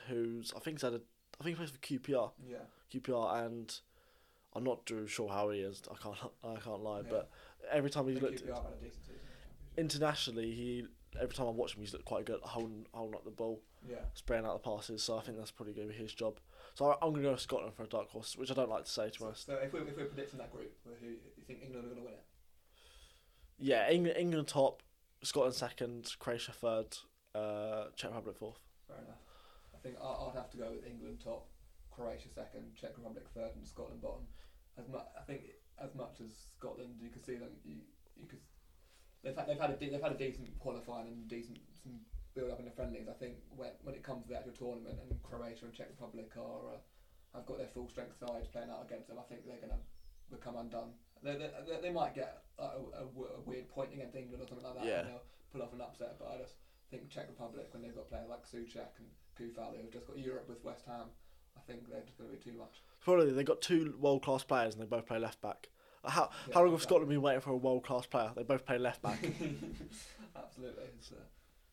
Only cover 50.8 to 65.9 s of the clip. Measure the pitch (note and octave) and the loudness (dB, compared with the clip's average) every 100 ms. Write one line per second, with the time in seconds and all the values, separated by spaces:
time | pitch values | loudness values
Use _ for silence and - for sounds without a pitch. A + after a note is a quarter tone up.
50.8 | A#2 - - - C#3+ C#3+ - C3+ D#3+ D#3+ | -6 -10 -20 -8 -4 -2 -4 -6 -4 -2
51.8 | F3+ E3+ C#3 C#3 B2+ - - - D3 - | 0 2 2 0 -4 -6 -14 -6 -4 -4
52.8 | A2+ - B2+ B2+ B2+ B2+ B2 B2+ B2 C3+ | -6 -8 -8 -6 -6 -6 -6 -8 -6 -4
53.8 | C3+ C#3+ A#2+ C3 B2 B2 - B2 B2+ B2+ | -4 -4 -8 -8 -8 -8 -8 -8 -8 -2
54.8 | A2+ F2+ A#2 D3 - - - C#3 - B2 | 2 2 0 -6 -14 -20 -12 -8 -6 -6
55.8 | A#2+ - A#2 A2 A2 B2+ B2+ - - - | -10 -8 -8 -6 -8 -8 -10 -14 -20 -20
56.8 | - C3+ - - - A#2+ A#2 - - A#2 | -14 -12 -10 -10 -10 -8 -10 -8 -10 -10
57.8 | A#2 A#2 - - A#2 A#2+ - A#2+ A#2 A#2 | -10 -10 -8 -8 -6 -8 -10 -10 -8 -8
58.8 | A2+ - A2+ - - - A#2 A#2 A2+ A2+ | -10 -12 -20 -20 -18 -10 -8 -6 -8 -8
59.8 | A2+ A#2+ - C#3 C3 B2+ - A#2 C#3 D3+ | -10 -10 -10 -6 -4 -4 -6 -8 -8 -8
60.8 | B2+ A#2+ A#2 - - - - - - A#2+ | -8 -8 -8 -14 -18 -20 -20 -18 -12 -12
61.8 | A#2+ A#2 A2+ - A2+ - A#2+ A#2 - - | -8 -10 -10 -12 -12 -10 -10 -12 -12 -16
62.8 | - - F3+ F3+ D3 C3 C#3+ - - E3 | -20 2 10 12 12 8 6 4 8 8
63.8 | D#3 A2+ C#3+ C#3 C#3+ C3 - C3 A2+ G#2+ | 8 6 8 8 8 4 6 6 6 2
64.8 | A2 A#2 - A2+ A2 - G#2 - - - | 0 0 2 0 0 -2 -6 -6 -10 -20
65.8 | - | -20